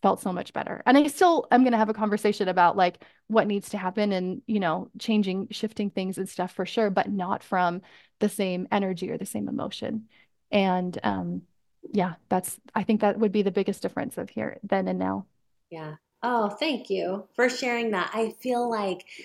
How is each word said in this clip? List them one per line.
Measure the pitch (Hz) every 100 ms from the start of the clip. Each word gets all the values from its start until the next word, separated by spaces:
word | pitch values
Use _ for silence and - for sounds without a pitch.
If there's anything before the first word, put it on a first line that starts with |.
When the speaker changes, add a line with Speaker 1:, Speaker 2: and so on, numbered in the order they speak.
Speaker 1:
felt | 202 196
so | 202
much | 180 -
better. | - - - -
And | 269
I | 294
still | - 370 330 -
am | 247
gonna | 262 233
have | 214
a |
conversation | 208 214 208 208 208 185
about, | 180 175 165
like, | 180 - - _ _
what | 220 196
needs | 202 -
to | 208
happen | 185 190 208
and, | 190 185 185 -
you | 214
know, | 180 165 - -
changing, | - 214 190 185 -
shifting | - 220 - 208
things | - 190 190
and | 190
stuff | - 180
for | - 180
sure, | - 214
but | 196 202
not | 202 180 208
from | - 190 180 175 - - _ _
the | 208
same | - 190 180 185
energy | 202 190 185 -
or | -
the | 196
same | 214 208
emotion. | - - - - 220 - _ _ _ _
And, | 208 190 180 180 170
um, | - 196 175 180 - _ _ _ -
yeah, | 208 180 165 _
that's, | 185 - - -
I | -
think | 196 214
that | 208 202
would | 214
be | 208
the | 196
biggest | 190 190 190
difference | 190 - - -
of | -
here, | 220 - -
then | 202 196 185
and | 185
now. | 180 196 190 _ _ _ _
Speaker 2:
Yeah. | 165 156 156 _ _
Oh, | 233 240 208
thank | 208 320 262 -
you | 190 175 190 -
for | - 247
sharing | 247 254 233 226
that. | 196 175
I | 214 226 -
feel | 254 240 240
like | 226 196 180 - -